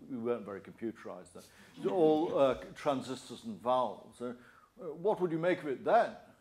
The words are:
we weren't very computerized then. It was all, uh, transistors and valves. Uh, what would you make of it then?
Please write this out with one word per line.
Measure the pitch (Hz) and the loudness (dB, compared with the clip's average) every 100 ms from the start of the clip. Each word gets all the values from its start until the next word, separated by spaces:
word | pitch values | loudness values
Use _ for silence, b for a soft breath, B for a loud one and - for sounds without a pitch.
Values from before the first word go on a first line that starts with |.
| - | -12
we | 127 | -6
weren't | 117 117 | -2 -4
very | 104 98 | -4 -12
computerized | 92 - 117 110 107 92 90 | -12 -8 -8 -8 -14 -14 -16
then. | - - B B - | -20 -20 B B -8
It | |
was | 185 | -2
all, | 196 156 156 175 175 | 4 6 6 2 4
uh, | 135 120 - | 4 2 -6
transistors | - 151 131 117 127 - 113 | -4 -2 -2 -4 -10 -10 -12
and | 113 95 | -12 -6
valves. | 123 127 117 87 - - | 2 2 2 -4 -16 -12
Uh, | 120 120 B B B - 170 160 | -10 -10 B B B -14 -12 -2
what | 190 190 | 0 2
would | 180 | 0
you | 160 | 0
make | 175 175 | 0 0
of | 147 | -2
it | 123 | -2
then? | - 220 214 - - - | 4 4 4 -4 -20 -20